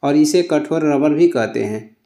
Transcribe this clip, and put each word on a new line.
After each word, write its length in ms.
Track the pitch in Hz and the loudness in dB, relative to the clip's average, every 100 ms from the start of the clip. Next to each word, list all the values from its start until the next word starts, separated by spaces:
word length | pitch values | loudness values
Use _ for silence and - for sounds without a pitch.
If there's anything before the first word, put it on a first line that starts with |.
और 140 | 143 147 | 0 2
इसे 260 | 151 180 | 2 2
कठोर 520 | 175 151 151 160 156 | 0 -2 -2 -2 0
रबर 160 | 143 147 | 0 0
भी 180 | 147 170 | 2 2
कहते 360 | 135 110 123 | 2 -4 -4
हैं। 320 | 107 107 - _ | -6 -8 -12 _